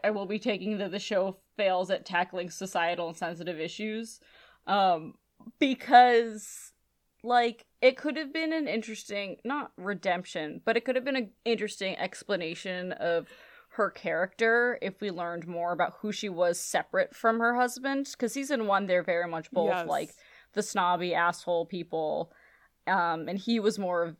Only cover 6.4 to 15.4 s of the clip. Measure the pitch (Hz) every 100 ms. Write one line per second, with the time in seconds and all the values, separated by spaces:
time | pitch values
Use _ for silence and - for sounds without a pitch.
6.4 | - - - _ _ _ _ _ 233 240
7.4 | 233 233 - - 254 254 294 294 285 320
8.4 | 320 320 285 220 220 214 - 202 196 -
9.4 | 240 285 - - 185 190 190 180 - 170
10.4 | 151 - - 226 254 254 254 262 208 _
11.4 | 233 220 208 - 190 - 185 - - 190
12.4 | 165 170 190 180 180 - 170 170 - -
13.4 | - - _ - 196 - 170 160 190 -
14.4 | 226 240 240 - 190 190 208 175 170 170